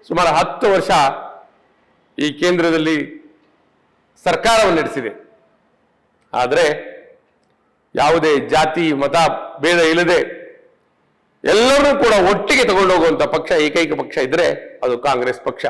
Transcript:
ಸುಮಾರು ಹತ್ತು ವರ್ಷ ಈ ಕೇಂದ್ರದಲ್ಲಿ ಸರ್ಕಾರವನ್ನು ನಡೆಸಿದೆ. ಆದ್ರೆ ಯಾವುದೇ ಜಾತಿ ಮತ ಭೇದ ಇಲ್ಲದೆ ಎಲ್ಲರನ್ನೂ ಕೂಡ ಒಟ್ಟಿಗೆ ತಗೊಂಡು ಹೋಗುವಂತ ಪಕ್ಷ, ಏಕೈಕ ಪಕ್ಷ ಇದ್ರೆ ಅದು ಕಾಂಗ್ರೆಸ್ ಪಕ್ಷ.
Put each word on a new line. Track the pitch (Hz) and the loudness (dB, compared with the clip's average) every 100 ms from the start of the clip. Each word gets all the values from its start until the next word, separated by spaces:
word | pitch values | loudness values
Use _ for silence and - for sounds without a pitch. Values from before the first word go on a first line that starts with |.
| _ | _
ಸುಮಾರು | 165 170 151 | 0 2 2
ಹತ್ತು | 180 - 226 190 | 0 0 2 2
ವರ್ಷ | - 170 135 - - - - _ _ _ _ _ _ - | 2 2 2 -2 -14 -20 -20 _ _ _ _ _ _ -6
ಈ | 147 | -6
ಕೇಂದ್ರದಲ್ಲಿ | 147 175 180 165 160 156 156 - - - _ _ _ _ _ _ _ _ _ | -2 -2 0 0 0 0 -2 -6 -14 -20 _ _ _ _ _ _ _ _ _
ಸರ್ಕಾರವನ್ನು | 185 165 220 226 202 165 | -4 -2 0 2 2 0
ನಡೆಸಿದೆ. | 147 143 113 - - _ _ _ _ _ _ _ _ _ _ | -2 -6 -10 -12 -20 _ _ _ _ _ _ _ _ _ _
ಆದ್ರೆ | - 123 151 160 - - - - _ _ _ _ _ _ _ _ - | -4 0 2 0 -2 -10 -20 -20 _ _ _ _ _ _ _ _ 0
ಯಾವುದೇ | 143 165 156 143 | 2 4 2 0
ಜಾತಿ | - 156 156 165 165 | 0 0 0 0 -2
ಮತ | 139 139 165 160 - - - | 0 0 2 0 0 -10 -4
ಭೇದ | 147 175 | 0 2
ಇಲ್ಲದೆ | 160 165 175 170 120 - - - _ _ _ _ _ _ _ _ | 2 2 2 2 0 -10 -20 -20 _ _ _ _ _ _ _ _
ಎಲ್ಲರನ್ನೂ | - 196 247 277 285 269 | -2 2 2 4 2 2
ಕೂಡ | 233 214 180 | 2 2 2
ಒಟ್ಟಿಗೆ | 202 - 277 | 0 0 0
ತಗೊಂಡು | 233 190 190 | 2 2 2
ಹೋಗುವಂತ | 180 165 160 | 2 2 0
ಪಕ್ಷ, | 143 156 - | -2 -2 0
ಏಕೈಕ | 165 151 165 160 147 | 0 2 0 -2 -4
ಪಕ್ಷ | 131 - | -6 -4
ಇದ್ರೆ | 127 165 151 - - - | -2 0 0 -2 -10 -6
ಅದು | 127 120 | -4 -2
ಕಾಂಗ್ರೆಸ್ | 139 127 123 120 | 0 0 -2 -4
ಪಕ್ಷ. | 135 131 135 | -8 -6 -8